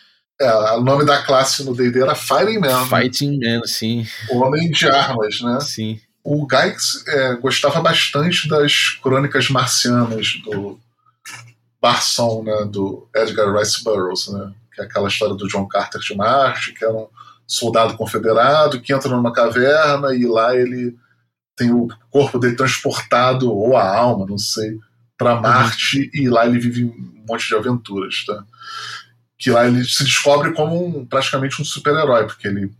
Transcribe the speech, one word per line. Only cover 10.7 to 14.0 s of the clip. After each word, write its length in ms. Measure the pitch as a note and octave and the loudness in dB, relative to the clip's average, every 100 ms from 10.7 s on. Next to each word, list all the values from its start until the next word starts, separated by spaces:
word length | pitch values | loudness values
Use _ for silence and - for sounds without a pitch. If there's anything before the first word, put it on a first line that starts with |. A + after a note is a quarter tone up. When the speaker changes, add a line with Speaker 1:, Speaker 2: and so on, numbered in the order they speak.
| F#2+ _ _ _ _ - - - _ _ _ | -12 _ _ _ _ -18 -18 -20 _ _ _
Speaker 1:
Barson, 640 | A#2+ A#2+ - - A#2 A2 | 0 2 0 0 0 -2
né, 260 | A2 G#2+ G#2 | -2 -4 -4
do 380 | G2+ G2 - - A2 | -4 -4 -6 -6 -2
Edgar 340 | A2 G#2+ G#2 G#2 | -2 0 2 2
Rice 260 | G#2 - | 0 -2
Burroughs, 460 | A#2 G#2 | -2 -2